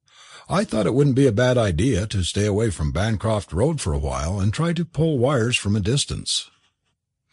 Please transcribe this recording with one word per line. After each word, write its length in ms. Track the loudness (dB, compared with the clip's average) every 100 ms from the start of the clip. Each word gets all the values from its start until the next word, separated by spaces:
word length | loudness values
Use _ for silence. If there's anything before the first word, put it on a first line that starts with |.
| _ -20 -20 -16 -4
I 160 | -2
thought 220 | 0 0 2
it 80 |
wouldn't 220 | 2 4 4
be 100 | 4
a 60 |
bad 260 | 4 4 4
idea 480 | 2 2 2 0 -2
to 160 | -2
stay 240 | -2 0 0
away 240 | 0 0
from 220 | -2 -2
Bancroft 600 | -2 -2 -2 -2 -2 -4
Road 300 | -2 0 -2
for 120 | -2
a 40 | -2
while 420 | -2 -4 -4 -2
and 140 | -2
try 200 | 0 -2
to 120 | -2 -4
pull 320 | -2 0 2
wires 400 | 2 2 0 0
from 180 | 0 0
a 40 |
distance. 720 | 0 0 -2 -6 -6 -6 -8 _ _ _ _ _ _ _ _